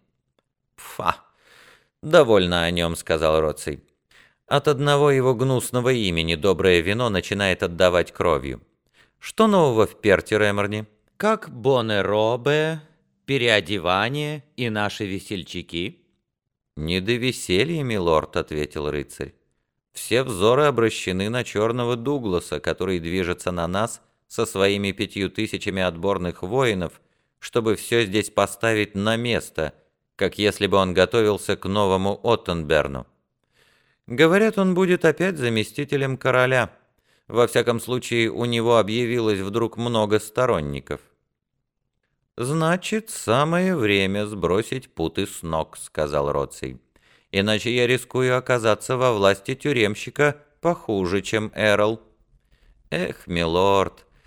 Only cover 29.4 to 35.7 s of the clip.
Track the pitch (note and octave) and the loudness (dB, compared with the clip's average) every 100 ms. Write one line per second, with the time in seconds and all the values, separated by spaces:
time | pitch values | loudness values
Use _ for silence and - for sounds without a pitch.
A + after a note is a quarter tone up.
29.4 | - - D2+ - _ _ _ - F#2+ - | -4 -6 -6 -8 _ _ _ -4 -4 0
30.4 | G#2 - G2+ G2 F#2 F2+ F2+ A#2+ G#2 G2 | 0 0 2 2 2 2 2 2 2 0
31.4 | - F#2+ F#2+ G2+ G2+ F#2+ G2 G#2 - A2 | -2 -4 -2 0 2 2 0 -2 0 0
32.4 | - E2+ D2 D#2 C#2 C2 A#1+ _ _ _ | -2 -4 0 0 0 -6 -12 _ _ _
33.4 | _ _ _ _ _ _ - A#2+ D#3+ F#3+ | _ _ _ _ _ _ -6 2 4 4
34.4 | A3 G3+ F#3+ F3+ F#3+ F3+ E3 D3+ F3+ D#3+ | 2 2 0 2 2 2 2 2 -2 -2
35.4 | A#2+ A2+ G#2+ | -2 0 -2